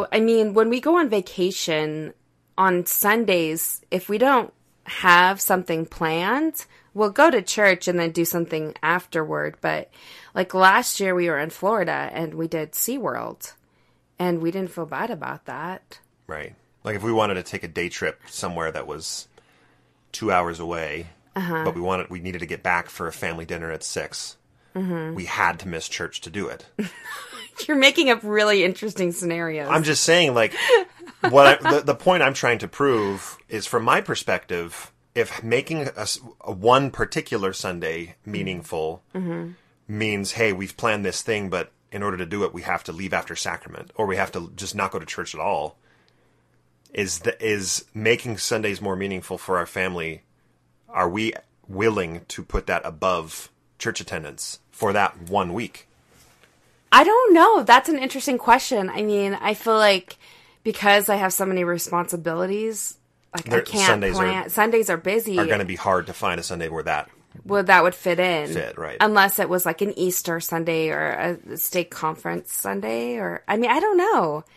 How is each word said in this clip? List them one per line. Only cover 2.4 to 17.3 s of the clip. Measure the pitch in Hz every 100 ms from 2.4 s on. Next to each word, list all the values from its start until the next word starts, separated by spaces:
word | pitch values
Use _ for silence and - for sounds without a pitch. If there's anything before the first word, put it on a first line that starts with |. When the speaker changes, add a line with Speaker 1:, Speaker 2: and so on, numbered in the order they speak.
| _ -
Speaker 2:
on | 190 175
Sundays, | 175 - 202 220 214 180 160 160 - - -
if | 185 -
we | 208
don't | 262 262 208 - _ _
have | - - 185 175 180 190
something | - 185 180 165 160
planned, | - 165 165 185 254 320 - - _ _
we'll | 196 214
go | 202 320
to | 254
church | 185 - 208 180 -
and | 175
then | 165
do | 165 165
something | 175 170 160 156 -
afterward. | 151 175 - 170 156 151 151 156
But, | 160 156 143 - - - -
like, | - 185
last | 185 190 208 247 -
year | 196
we | 180 175
were | 147
in | 160
Florida | - 190 220 170 143 143
and | - 165
we | 160 165
did | 160 151
SeaWorld, | - - 269 185 120 113 110 - - _ _ _ _ _ -
and | 180 170
we | 165
didn't | 190 180
feel | 170 156
bad | 135 226
about | 190 135 139 -
that. | 127 165 190 - - _ _ -
Speaker 1:
Right. | 78 76 - _ _
Like, | - 104
if |
we | 110
wanted | 110 107